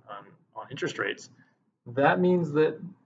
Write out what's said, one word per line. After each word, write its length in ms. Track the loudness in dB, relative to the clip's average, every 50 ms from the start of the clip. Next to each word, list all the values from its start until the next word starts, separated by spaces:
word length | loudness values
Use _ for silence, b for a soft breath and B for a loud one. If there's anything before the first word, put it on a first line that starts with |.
| _ -16
on, 160 | -16 -16 -16 -18 -20 _ _ _ _
on 100 | -16 -14 -12
interest 280 | -10 -6 -6 -6 -4 -4
rates, 300 | -4 -4 -4 -6 -10 -18 b b b b b b b b _ _ _
that 320 | -8 -2 2 4 4 4 4
means 340 | 4 4 4 2 0 0 2
that, 280 | 2 2 2 2 -4 -10 -16 -16 -20 _